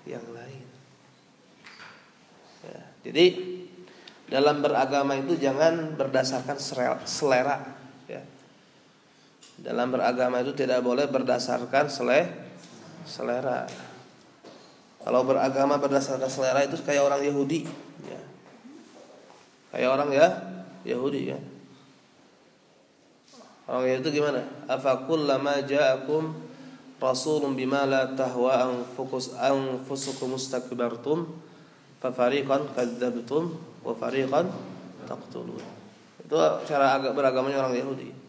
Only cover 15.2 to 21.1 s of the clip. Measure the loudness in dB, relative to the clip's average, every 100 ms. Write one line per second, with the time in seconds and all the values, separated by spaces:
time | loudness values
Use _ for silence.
15.2 | 4 2 2 2 2 2 2 2 0 -2
16.2 | -2 0 0 2 0 -2 0 2 4 2
17.2 | 0 0 0 0 -4 -12 -16 -18 -16 -14
18.2 | -16 -20 -20 -20 -20 -20 -20 -20 -20 -20
19.2 | -20 -20 -20 _ _ -2 2 2 2 6
20.2 | 6 6 -8 -12 -14 -14 -6 -2 -2